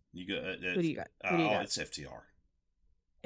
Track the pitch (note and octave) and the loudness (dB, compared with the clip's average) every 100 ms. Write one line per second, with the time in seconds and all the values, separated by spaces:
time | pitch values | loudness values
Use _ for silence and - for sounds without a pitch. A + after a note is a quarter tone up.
0 | _ F2+ F#2 F#2 F#2 F#2 F2+ F#3 E3 C3+ | _ -10 -4 -2 -2 -4 0 2 2 0
1 | - - G2 E3+ D#3+ G#2 F#2 - - - | -6 -6 0 4 4 4 2 -2 -4 -8
2 | C#2 A#1+ - _ _ _ _ _ _ _ | -10 -14 -18 _ _ _ _ _ _ _
3 | _ _ | _ _